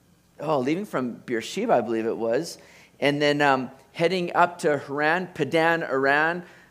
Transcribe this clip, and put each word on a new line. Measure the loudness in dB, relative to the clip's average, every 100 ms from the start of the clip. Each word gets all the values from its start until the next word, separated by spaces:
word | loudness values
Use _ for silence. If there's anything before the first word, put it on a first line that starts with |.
| _ _ _ -10
oh, | -2 0
leaving | 0 -2
from | -4 -6 -6 -8
Beersheba, | -6 -6 -4 -6 2
I | 2
believe | 2 -2
it | -2 -2
was, | -2 -2 -4 -12 -20 -20 -20 -4
and | -2 2
then, | 0 4
um, | 4 2 0 -12 _
heading | -2 0 0 -2 2
up | 0 2
to | 0 0
Haran, | -4 -2 0 0 -4
Padan | -4 0 2 2 2
Aram, | 0 0 4 4 2 -2 -10 -20 -20